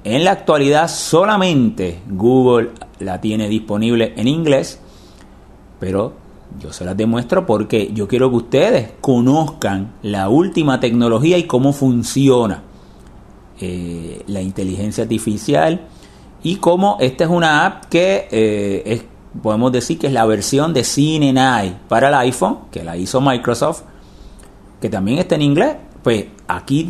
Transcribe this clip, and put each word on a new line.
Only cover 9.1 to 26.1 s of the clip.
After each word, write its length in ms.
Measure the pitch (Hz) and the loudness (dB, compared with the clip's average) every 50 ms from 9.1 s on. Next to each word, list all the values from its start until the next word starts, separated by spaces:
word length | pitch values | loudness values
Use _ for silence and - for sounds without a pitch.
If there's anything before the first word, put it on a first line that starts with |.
| 127 120 120 131 143 160 160 147 - - - 101 98 95 98 117 - - | 2 4 4 4 4 2 0 -2 -4 -6 -4 -4 -4 -4 -6 -8 -12 -10
la 300 | - 104 101 98 95 98 | -8 -6 -4 -2 0 2
última 500 | 120 160 185 190 - 170 156 143 127 123 | 4 4 2 2 0 0 0 0 0 0
tecnología 560 | 131 120 117 120 120 117 113 110 139 170 180 | 0 0 2 2 2 2 2 2 2 2 2
y 80 | 175 165 | 2 0
cómo 300 | - - 123 135 139 139 | 0 0 2 2 2 2
funciona, 880 | - 135 131 120 117 110 - - 135 139 135 123 123 117 101 85 76 - - - - - - - - - - - - - - - - - - - - | 2 2 2 2 0 -2 -2 0 2 4 4 4 4 2 0 -4 -6 -12 -18 -20 -20 -20 -20 -20 -20 -20 -20 -20 -20 -20 -20 -20 -20 -20 -20 -16 -12
eh, 640 | 95 90 90 90 87 85 85 85 82 82 - - - | -10 -10 -8 -8 -8 -10 -10 -10 -12 -12 -14 -14 -12
la 140 | - 101 95 | -10 -8 -8
inteligencia 640 | 95 95 95 - 95 95 90 92 104 107 104 - 113 | -8 -6 -6 -6 -6 -4 -4 -4 -6 -6 -4 -4 -4
artificial 800 | 110 117 104 - 113 104 107 - - 143 147 160 160 170 185 - - - - - - - - - - - - | -2 -4 -2 -2 -4 -4 -4 -2 0 2 2 2 2 0 -2 -6 -14 -20 -20 -20 -20 -20 -20 -20 -20 -14 -8
y 140 | - 160 190 | -6 -6 -4
cómo 400 | - - 170 175 185 196 202 208 - | 0 2 2 4 4 2 2 2 2
esta 260 | 131 131 - - 170 | 0 0 0 0 0
es 60 | 160 | 0
una 360 | 175 170 165 156 151 151 170 | 2 2 4 4 4 4 2
app 180 | - - - - | 0 -2 -6 -6
que, 400 | - - 165 180 190 196 202 - - | -2 0 2 2 2 0 -2 -2 -2
eh, 520 | 110 110 110 107 104 104 101 101 98 95 - | 0 0 2 2 0 -2 -2 -4 -4 -4 -4
es, 180 | 107 113 113 - - - - - - - - | -4 -4 -6 -6 -12 -20 -20 -20 -18 -12 -6
podemos 280 | - 110 107 110 123 131 | -2 -2 0 2 2 2
decir 280 | 123 123 - - 120 - | 0 0 -2 -4 -4 -2
que 80 | - | -2
es 80 | 139 135 | 0 0
la 100 | 117 113 | 2 2
versión 480 | 110 110 101 98 - 139 139 151 165 | 2 2 0 0 0 0 0 0 0
de 100 | 160 127 | 0 -2
C 340 | 113 - - 139 147 156 160 | -2 0 0 0 2 2 2
N 120 | 151 143 135 | 2 2 2
N 120 | 131 131 | 2 4
I 360 | 131 131 123 110 98 92 92 - - - | 4 2 2 0 -2 -4 -8 -10 -6 -2
para 200 | - 120 135 139 | 0 2 4 4
el 60 | 147 | 4
iPhone, 440 | 131 123 131 127 - 180 208 285 - - - | 2 2 0 0 0 -2 -2 -2 -6 -10 -14
que 120 | - 85 | -12 -12
la 140 | 82 82 85 | -10 -8 -8
hizo 240 | 87 92 - - 127 | -6 -6 -2 -2 0
Microsoft, 640 | 139 139 127 120 - 120 117 - 151 156 165 - - - - - - - - - - - - - - - - - - - - - | 2 2 0 0 -2 -2 -2 0 -2 -4 -4 -6 -12 -20 -20 -20 -20 -20 -20 -20 -20 -20 -20 -20 -20 -20 -20 -20 -20 -20 -12 -8
que 80 | - 107 | -8 -6
también 300 | 107 98 95 104 131 170 | -4 -2 -2 0 0 -2
está 160 | 180 185 165 | 0 0 0
en 80 | 151 | 2
inglés. 340 | 147 143 143 170 226 302 302 - - - - - | 2 2 2 2 2 0 -2 -6 -12 -20 -20 -4
Pues 220 | - 127 | -2 0